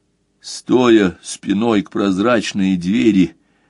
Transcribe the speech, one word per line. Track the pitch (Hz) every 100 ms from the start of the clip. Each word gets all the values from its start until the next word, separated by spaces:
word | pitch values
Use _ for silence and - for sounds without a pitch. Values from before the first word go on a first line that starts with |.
| _ _ _ _
Стоя | - - - 117 123 110 95 90
спиной | - - - 98 117 104
к | 87
прозрачной | 110 101 95 113 110 - 104 95 92
двери, | 85 117 120 95 85 - _ _